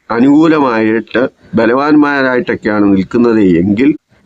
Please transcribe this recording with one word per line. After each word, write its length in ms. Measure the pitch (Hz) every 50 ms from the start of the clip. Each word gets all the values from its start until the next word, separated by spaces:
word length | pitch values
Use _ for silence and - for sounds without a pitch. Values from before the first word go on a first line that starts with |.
| _ - 110
അനുകൂലമായിട്ട് 1040 | 117 127 139 143 151 160 165 160 156 139 127 117 110 110 110 110 113 107 - - 113 131 - - _ _ - - 110
ബലവാന്മാരായിട്ടൊക്കെയാണ് 1300 | 113 113 120 135 143 151 151 151 147 143 143 139 135 131 127 123 - - 117 104 - 113 104 107 104 101 98
നിൽക്കുന്നത് 480 | 95 92 - - 117 120 120 113 110 101 92 85 80
എങ്കിൽ 280 | 87 104 101 107 135 302 311 - _ _ _ _ -